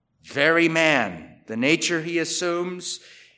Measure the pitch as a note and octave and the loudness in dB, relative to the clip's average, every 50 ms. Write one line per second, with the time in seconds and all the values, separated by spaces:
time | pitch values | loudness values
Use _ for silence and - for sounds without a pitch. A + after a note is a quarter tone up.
0 | _ _ _ _ - - - C3+ C#3+ D#3+ E3 E3+ E3+ E3 E3 E3 D#3+ D#3 D3+ C3 | _ _ _ _ -16 -6 -2 2 2 4 4 4 4 2 2 2 2 4 4 2
1 | A2 G2 F2+ E2 - - - - _ - A2 A2+ B2+ C#3+ E3 E3 - - F3 E3 | 0 -2 -6 -10 -16 -20 -20 -20 _ -8 -4 0 2 2 2 2 0 -2 -2 -2
2 | D#3 E3+ E3+ E3 D#3+ D#3+ - - F3+ F3 E3+ F3 F3+ F3+ F3+ F3+ E3+ - - - | -4 -2 -2 -2 -2 -2 -4 -4 -2 -2 -2 -2 -4 -6 -8 -8 -8 -10 -10 -10
3 | - - - - - _ _ | -14 -20 -20 -20 -20 _ _